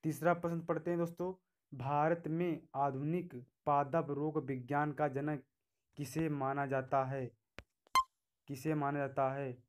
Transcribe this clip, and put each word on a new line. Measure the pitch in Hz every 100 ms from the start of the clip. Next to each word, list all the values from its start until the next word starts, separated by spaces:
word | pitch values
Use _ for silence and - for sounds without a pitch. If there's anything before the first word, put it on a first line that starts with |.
तीसरा | 160 139 156
प्रश्न | 175 170 170
पढ़ते | 165 160 165
हैं | 175
दोस्तों, | 170 170 175 185 _ _ _ 139
भारत | 127 147 156 170 165
में | 160 175 156 - 135
आधुनिक | 139 131 147 175 175 127 127 _ -
पादप | 143 143 165 143
रोग | 143 151 151
विज्ञान | 131 135 123 143 151
का | 143 151
जनक | 135 147 147 - _ _ _ _ -
किसे | 147 156 160
माना | 147 135 139 139
जाता | 131 131 139 131
है? | 139 127 _ _ - - _ _ - 1017 _ _ _ _
किसे | 135 156
माना | 156 143 143
जाता | 139 135 135
है? | 135 139 120